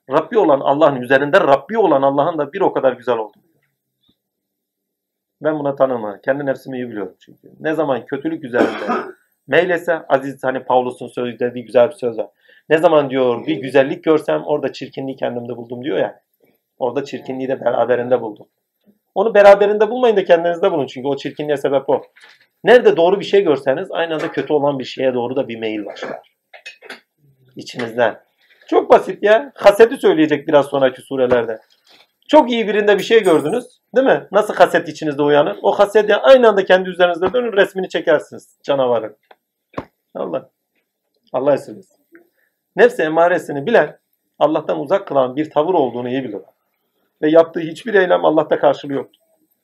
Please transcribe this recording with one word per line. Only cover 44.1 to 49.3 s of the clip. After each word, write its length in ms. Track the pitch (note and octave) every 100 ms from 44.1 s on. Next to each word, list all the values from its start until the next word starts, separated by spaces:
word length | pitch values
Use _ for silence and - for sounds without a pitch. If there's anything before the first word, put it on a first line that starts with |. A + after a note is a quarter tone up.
| _ _ _
Allah'tan 400 | D3+ D#3 D#3 E3
uzak 280 | C#3 F#3+ -
kılan 280 | C#3 B2+ B2+
bir 140 | D3+
tavır 240 | D3 D#3+
olduğunu 360 | F#3 B2+ A#2+ B2
iyi 140 | C3+
bilir. 180 | B2 G2+ - _ _ _ _ _ _ _
Ve 80 | D#3
yaptığı 300 | E3 E3 F3
hiçbir 340 | D#3 D#3+ A#3
eylem 320 | G3+ F3 F3 D#3+
Allah'ta 340 | D#3 D#3 D3+
karşılığı 340 | D3 C3+ C#3+
yoktur. 280 | C3+ - _ _